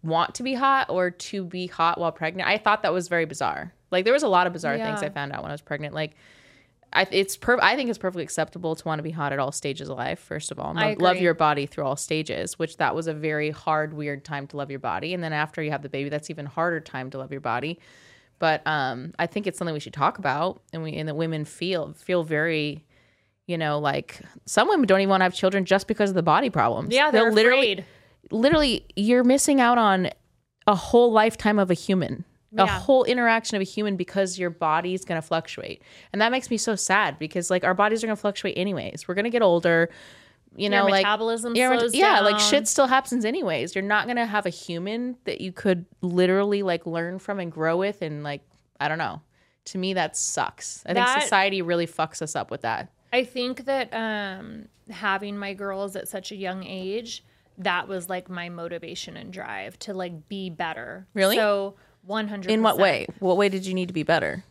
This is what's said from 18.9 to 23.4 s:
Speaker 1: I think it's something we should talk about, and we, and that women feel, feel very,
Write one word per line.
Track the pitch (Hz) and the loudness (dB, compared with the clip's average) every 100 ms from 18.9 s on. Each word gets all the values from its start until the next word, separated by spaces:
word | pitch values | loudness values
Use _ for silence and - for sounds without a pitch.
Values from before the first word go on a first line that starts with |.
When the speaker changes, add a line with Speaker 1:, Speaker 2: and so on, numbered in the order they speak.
| 123 139 - | -4 -10 -6
Speaker 1:
I | 165 | -4
think | - 202 | -4 -6
it's | 170 | -6
something | 170 | -6
we | 151 | -6
should | - | -10
talk | - 143 - | 0 0 0
about, | 185 135 175 - _ | -4 -2 -2 -4 _
and | 165 | -10
we, | 160 | -8
and | 151 156 | -6 -6
that | |
women | 151 165 160 151 | -4 -2 -4 -6
feel, | - 175 185 147 | -6 -4 -2 -4
feel | 151 - 180 | -10 -2 -2
very, | 160 151 160 156 151 147 _ _ _ _ _ _ | 0 0 0 0 -2 -6 _ _ _ _ _ _